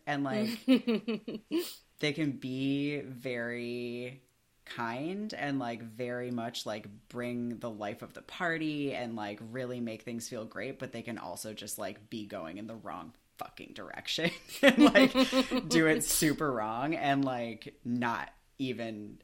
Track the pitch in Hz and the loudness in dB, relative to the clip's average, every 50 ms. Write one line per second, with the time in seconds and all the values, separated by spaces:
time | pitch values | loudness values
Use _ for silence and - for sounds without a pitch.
0 | _ 147 147 143 139 135 214 214 220 220 233 - - 262 262 240 - 240 226 196 | _ -2 0 0 0 2 2 2 0 0 -2 0 4 6 6 6 6 4 0 0
1 | - - 220 202 - - - 214 - - 294 339 349 - - - - _ _ - | 0 -2 -4 -4 -4 -8 -10 -10 -4 -2 -2 -2 -2 -4 -8 -16 -20 _ _ -2
2 | 151 151 143 160 156 143 123 - - 127 127 131 135 135 139 139 143 147 147 143 | -2 0 0 0 0 0 0 -2 -4 -4 -2 0 2 2 2 2 0 0 -2 -4
3 | - 127 131 120 135 131 123 120 117 120 120 120 120 120 120 123 120 120 120 120 | -6 -8 -10 -6 -4 -4 -2 -2 -2 -2 -4 -4 -4 -4 -4 -4 -4 -6 -6 -6
4 | 123 123 131 135 - _ _ _ _ _ _ _ - - - 123 117 113 117 127 | -8 -8 -10 -14 -20 _ _ _ _ _ _ _ -18 -12 -8 -4 -4 -4 -2 -2
5 | 147 170 190 202 214 214 - - 143 143 139 135 123 117 117 113 117 113 110 113 | -4 -4 -4 -4 -6 -6 -6 -4 -2 -2 0 0 -2 -2 -4 -6 -8 -10 -8 -6
6 | 127 123 123 123 123 123 123 120 113 120 117 - - 117 107 107 104 104 104 113 | -4 -4 -2 -4 -4 -4 -2 -4 -4 -4 -6 -6 -6 -4 -6 -6 -8 -12 -16 -18
7 | - - - 123 120 120 120 120 120 120 117 104 - 120 110 104 104 104 113 - | -16 -10 -8 -6 -4 -4 -2 -2 -2 -4 -4 -4 -6 -8 -6 -6 -6 -6 -6 -8
8 | 120 135 - - - - - - 185 170 165 160 160 156 151 147 143 139 123 - | -10 -14 -14 -14 -16 -12 -6 -4 -2 -2 -2 -2 -2 -2 -2 -2 -2 -2 -2 -4
9 | 123 117 113 110 107 104 104 107 113 110 117 131 127 123 123 123 120 117 107 104 | -4 -4 -6 -6 -6 -6 -8 -8 -10 -8 -6 -6 -4 -4 -4 -4 -4 -4 -6 -8
10 | - 123 117 117 113 - 127 113 113 - - 92 104 135 135 - 131 120 - 123 | -8 -8 -8 -8 -8 -8 -8 -8 -8 -8 -8 -6 -6 -6 -6 -8 -10 -10 -8 -8
11 | 110 120 117 - - 87 87 - - 110 107 - 113 104 - - 101 95 101 - | -8 -8 -8 -8 -8 -8 -8 -8 -8 -10 -10 -10 -10 -8 -8 -6 -6 -6 -8 -10
12 | 107 - 117 113 104 101 104 95 82 80 87 101 110 110 117 107 - 101 80 90 | -12 -10 -10 -8 -8 -6 -6 -6 -6 -8 -8 -10 -10 -10 -12 -12 -10 -10 -10 -10
13 | 82 80 - - _ _ _ - - - - - - - - - 95 - - - | -10 -12 -16 -20 _ _ _ -12 -12 -12 -12 -14 -16 -14 -14 -12 -12 -12 -12 -8
14 | - - - - 160 170 - - - - - - - 277 - - 294 285 - 294 | -6 -4 -2 0 0 0 -2 -4 -10 -14 2 6 8 8 10 12 10 10 12 10
15 | 269 254 - 262 254 - 254 262 254 - 254 254 - 151 - 165 160 156 156 - | 8 8 8 6 4 6 4 2 2 2 0 -2 0 4 4 6 6 6 6 4
16 | - - - - 170 151 143 - 160 143 127 113 107 110 113 120 135 156 165 - | 2 2 2 4 4 4 4 2 0 0 0 0 0 -2 -2 -2 0 0 0 2
17 | 143 143 139 139 135 135 127 123 120 117 110 - - - - - - 120 120 123 | 4 4 4 4 4 2 0 -2 -4 -4 -6 -8 -12 -14 -14 -8 -2 0 0 2
18 | 123 120 113 82 69 - - _ _ _ _ - 135 127 117 110 117 113 110 104 | 2 2 0 0 -2 -6 -10 _ _ _ _ -4 -2 -2 -2 -2 -4 -6 -6 -8
19 | 104 104 - - | -10 -12 -14 -18